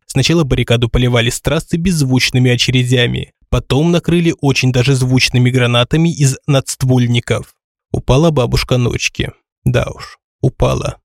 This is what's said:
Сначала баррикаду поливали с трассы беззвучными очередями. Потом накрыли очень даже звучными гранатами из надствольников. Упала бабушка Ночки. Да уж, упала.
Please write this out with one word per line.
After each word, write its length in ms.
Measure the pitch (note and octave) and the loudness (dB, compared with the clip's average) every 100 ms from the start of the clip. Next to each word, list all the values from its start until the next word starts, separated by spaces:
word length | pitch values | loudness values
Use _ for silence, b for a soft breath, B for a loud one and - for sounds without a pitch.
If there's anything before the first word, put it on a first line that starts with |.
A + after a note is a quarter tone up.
| - | -8
Сначала 360 | C#3 B2+ E3+ | -2 0 2
баррикаду 460 | C#3 B2 A#2+ A#2+ A#2+ | 0 -2 0 0 2
поливали 420 | D3 B2 A#2+ A#2 | 0 0 0 0
с 100 | - | -4
трассы 360 | - D#3 - E3+ | -4 -4 -4 -4
беззвучными 760 | F3 E3 C3+ B2+ - C3 B2+ | -2 0 2 0 0 2 2
очередями. 800 | A#2+ - C3 B2 B2+ A#2+ B2 - _ - | 2 0 0 2 2 0 -2 -8 _ -6
Потом 420 | B2+ - C3 E3 | -6 -2 0 2
накрыли 420 | F3 - E3+ E3 D3 | 0 0 0 0 0
очень 320 | C#3 B2+ B2+ | -2 0 0
даже 220 | B2 A#2+ | 0 0
звучными 560 | C3 B2+ B2+ A#2+ B2 B2 | 0 2 2 2 2 2
гранатами 600 | B2+ A#2+ A#2+ B2 D#3+ E3 | 2 0 0 0 0 0
из 260 | D3 C#3 C3 - | 2 0 0 -2
надствольников. 1080 | C#3 - - C3 B2+ A#2+ A#2+ - A2 - _ _ _ _ | -2 -2 -6 0 2 2 0 -2 -6 -6 _ _ _ _
Упала 380 | - - B2+ E3 | -6 0 2 4
бабушка 480 | D3 B2 B2+ - B2+ | 2 0 -2 -2 -2
Ночки. 520 | B2 - - - - - _ _ | -2 -2 -6 -6 -10 -10 _ _
Да 220 | - B2 - | -2 -2 -2
уж, 240 | - - - _ - | -10 -18 -20 _ -4
упала. 560 | C3 - D#3 - - - | -4 -2 -2 -2 -6 -10